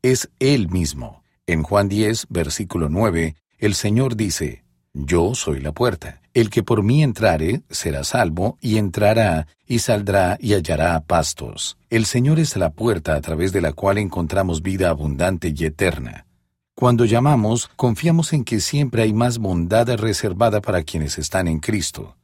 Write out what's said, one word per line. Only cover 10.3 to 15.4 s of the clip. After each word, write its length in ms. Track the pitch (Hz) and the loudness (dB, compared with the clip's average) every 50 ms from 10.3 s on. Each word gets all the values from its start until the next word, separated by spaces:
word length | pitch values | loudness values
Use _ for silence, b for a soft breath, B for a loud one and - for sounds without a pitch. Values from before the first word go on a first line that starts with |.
| 90 - | 0 -2
y 140 | - 113 104 | 0 0 0
hallará 460 | 98 80 - 82 73 80 87 85 80 | 0 2 0 -2 0 2 2 0 0
pastos". 760 | 76 - 87 82 80 - - - - 58 - - - - - _ _ _ | 0 0 0 0 0 0 -6 -8 -12 -12 -10 -10 -10 -10 -10 _ _ _
El 160 | 117 113 110 | 0 0 0
Señor 320 | - - 123 123 143 156 160 | 2 0 2 2 4 4 4
es 180 | 160 151 - | 2 0 0
la 140 | 104 90 80 | 0 -2 -2
puerta 460 | 73 - 110 120 107 85 76 - 78 | -2 -2 0 0 0 0 0 -2 -2
a 40 | 73 | -2
través 320 | 76 - 82 78 87 95 87 | -2 -4 -4 -2 -2 0 0
de 80 | 98 | 0
la 120 | 85 78 73 | 0 0 -2
cual 260 | - - 98 98 104 | 0 0 0 0 0
encontramos 640 | 104 92 - 90 85 78 90 95 95 92 85 78 78 | 0 -4 -4 -4 -4 -2 0 0 0 0 -2 -4 -4
vida 260 | 98 95 90 95 87 | -4 -2 0 0 0
abundante 640 | 82 73 73 76 71 67 85 92 95 82 | 0 0 -2 -4 -2 0 0 0 0 -2